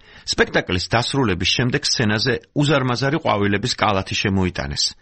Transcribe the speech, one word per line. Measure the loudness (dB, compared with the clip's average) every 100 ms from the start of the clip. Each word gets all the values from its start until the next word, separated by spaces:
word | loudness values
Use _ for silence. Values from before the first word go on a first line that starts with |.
| -20 -18
სპექტაკლის | -8 -2 0 0 -2 -4 0
დასრულების | 0 0 0 0 0 0
შემდეგ | 0 0 0
სცენაზე | -2 0 0 0 0 -2 -4
უზარმაზარი | 0 2 2 2 0 0 0
ყვავილების | 0 2 2 2 0 0
კალათი | 2 2 -2 -4
შემოიტანეს. | 0 2 0 -2 -6 -4 -6 -6